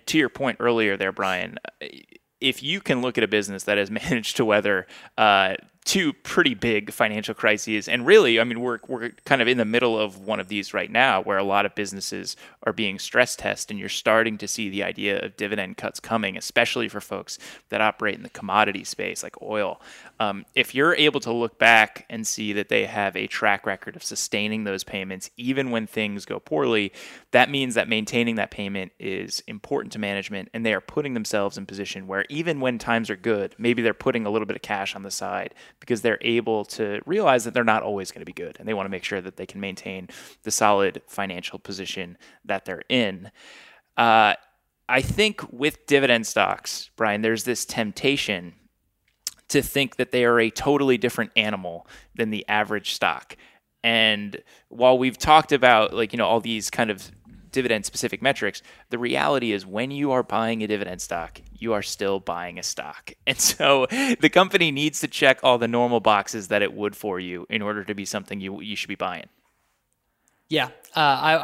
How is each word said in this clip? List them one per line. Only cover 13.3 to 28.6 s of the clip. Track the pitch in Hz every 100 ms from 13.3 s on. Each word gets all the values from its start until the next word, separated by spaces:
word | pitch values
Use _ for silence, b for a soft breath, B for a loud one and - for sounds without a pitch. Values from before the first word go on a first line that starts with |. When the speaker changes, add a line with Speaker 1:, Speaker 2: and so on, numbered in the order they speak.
Speaker 1:
tested, | - 104 101 -
and | 104
you're | 98
starting | - - 110 113 107
to | 101
see | - 104
the | 98
idea | 92 95 101 95
of | 95 -
dividend | 104 104 95 98
cuts | 107 -
coming, | - 117 104 92
especially | - - 117 127 110
for | 101
folks | - 95 - - B B B
that | 107
operate | 107 - 107 95
in |
the | 120
commodity | - 98 98 104 98
space | 92 - 95 92
like | - -
oil. | 101 107 98 - B B B B
Um, | 107 98 -
if | - 120
you're | 127 156
able | 170 151 139
to | 123
look | 117 117 -
back | 117 113 107 - -
and | 117 107
see | - 107
that | 101 98
they | 110
have | 104 107 98 92
a | 107
track | - 107 101
record | - 95 - -
of |
sustaining | - 104 - 110 107 110
those | 104 95
payments, | - 101 95 95 - -
even | 123 131 131
when | 117 107
things | - 107 101 -
go | 101
poorly, | - 156 131 110 101 B B B B
that | 123 127
means | 139 127 113
that | 95
maintaining | 110 107 123 117
that | 113 101
payment | -